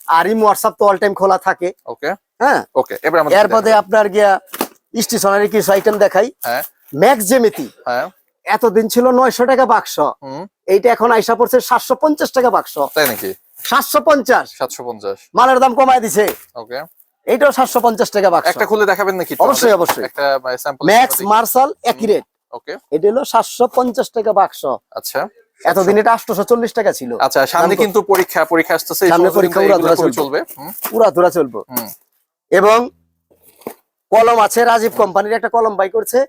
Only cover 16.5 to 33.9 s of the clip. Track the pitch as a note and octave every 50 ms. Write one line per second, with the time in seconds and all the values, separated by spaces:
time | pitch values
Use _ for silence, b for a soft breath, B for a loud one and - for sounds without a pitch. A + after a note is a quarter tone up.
16.5 | - A#2+ A2 A2+ B2 C#3 D#3+ - _ _ _ _ _ _ - - A3+ A#3+ C#4+ C#4
17.5 | - C4 C4 - - B3 A#3 A#3 A3 G3 A3 - - G#3 F#3+ F#3 E3+ D#3 - -
18.5 | - - - D#3+ G#3+ G#3+ A3 G#3 F#3 G3 G3+ G3 F#3+ F#3 E3 - D3 - - C4
19.5 | C4 - B3 A#3 G3+ F3 E3+ - - C3 C3 B2+ - D3 C#3+ C#3 C3+ C3 B2+ B2+
20.5 | B2+ B2 - D3 C#3 B2+ C#3+ F3 G#3 A#3+ C4 B3+ - - F#3 G3+ G#3+ A3+ A#3 -
21.5 | - B3+ C4+ D4+ - _ - A#3 G#3+ B3+ A3 G#3+ G3 C#3 - _ _ _ _ _
22.5 | - A#2 _ D3 E3+ - _ - D3 D#3+ E3+ G#3 A3+ C4 C#4 - - A3+ G3+ -
23.5 | - - A#3+ B3 - C4 B3+ B3 G3+ C4+ - - - A#3 G3+ G#3+ G3 G3 F#3 -
24.5 | - - - C#3 A#2+ G#2 _ _ - A2+ - - - C#3 F3 G#3+ _ _ _ _
25.5 | _ _ - E3+ E3+ F#3+ F#3 F3+ G3+ G#3+ G#3 A3+ A#3 A3 - - G3+ F3+ G3 -
26.5 | A#3+ A#3 A#3 G#3 - A#3 G#3 F#3+ E3 - C3+ A#2+ A#2+ - C3 C3+ - D3 C3+ -
27.5 | - E3+ E3+ F3 G3 F#3 G#3+ G3+ F3+ G#3+ G3+ - F#3+ F#3 F3+ - - E3+ D#3+ -
28.5 | F3 E3 D#3+ - E3+ E3 - - E3 - G3 F3 E3 E3+ F3 - D#3+ G3+ F3+ E3+
29.5 | - F#3+ G3 G3 G3 E3+ D#3+ D#3+ E3+ D3+ E3 C#3+ A#2+ E3 D3 C3+ C#3 F3 - -
30.5 | - C3+ C#3 F3 A3 - - - G#3 A3+ A3 G3 - F3 F3 F3 - F3 D3 B2+
31.5 | A2+ G#2 - _ B2+ B2 A2+ G2 - _ _ _ _ _ _ _ _ _ _ -
32.5 | E3+ - F#3+ G#3 A3 A#3 B3 C4+ _ _ _ _ _ _ _ _ _ _ _ _
33.5 | _ _ - - - _ _ _